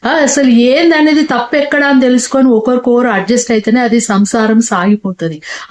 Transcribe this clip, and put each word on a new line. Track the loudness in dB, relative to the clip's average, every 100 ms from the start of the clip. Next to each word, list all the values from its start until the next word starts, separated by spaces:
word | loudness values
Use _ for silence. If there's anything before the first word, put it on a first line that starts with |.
| -2
ఆ, |
అసలు | 0 0 0 2
ఏందనేది | 4 2 2 2 2 2 2
తప్పు | 0 -4 -2 -4
ఎక్కడ | -2 -2
అని | 0 2
తెలుసుకొని | 2 0 0 0 2
ఒకరికొకరు | 2 0 -2 0 0 0
అడ్జస్ట్ | -2 -2 -2 0
అయితేనే | -2 0 0
అది | 2 0
సంసారం | 0 0 0 0 0 0
సాగిపోతది. | 0 -2 0 -2 -4 -6 -8 -8 -14 -16 -8